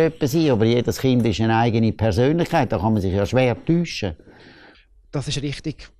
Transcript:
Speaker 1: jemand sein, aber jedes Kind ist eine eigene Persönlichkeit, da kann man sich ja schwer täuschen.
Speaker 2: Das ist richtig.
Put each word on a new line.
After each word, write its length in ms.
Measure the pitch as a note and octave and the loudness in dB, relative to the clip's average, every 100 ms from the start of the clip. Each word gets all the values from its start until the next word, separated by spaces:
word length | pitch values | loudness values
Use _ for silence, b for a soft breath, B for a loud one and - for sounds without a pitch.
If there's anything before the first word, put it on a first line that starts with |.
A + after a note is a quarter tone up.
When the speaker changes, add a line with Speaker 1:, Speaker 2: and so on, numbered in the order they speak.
Speaker 1:
jemand 260 | D#3+ D#3+ D3 | 0 0 -2
sein, 200 | D3+ D#3+ | 2 2
aber 140 | A#2 A2 | 2 2
jedes 340 | A#2+ A2+ - | 2 0 -2
Kind 260 | C3+ B2 A#2 | 2 2 2
ist 140 | G#2 | 0
eine 160 | A2+ A2+ | 0 2
eigene 360 | A#2+ A2+ A2+ | 2 2 0
Persönlichkeit, 800 | G2 A2 G2+ C3 E3 E3 E3 A#2+ | 0 0 2 2 0 0 0 0
da 40 | G#2+ | -2
kann 140 | G#2 | 0
man 80 | A2 | 0
sich 120 | F#2 | 0
ja 120 | F#2+ G2+ | 0 0
schwer 300 | A#2+ C3 A2+ - | 2 0 0 -2
täuschen. 500 | E3+ E3+ - G2+ E2 B B B B B B B _ _ | -2 -2 -6 -8 -10 B B B B B B B _ _
Speaker 2:
Das 180 | D3+ C3+ | -8 -6
ist 120 | C#3 | -6
richtig. 480 | C#3+ C3+ D#3+ - - | -6 -8 -10 -12 -16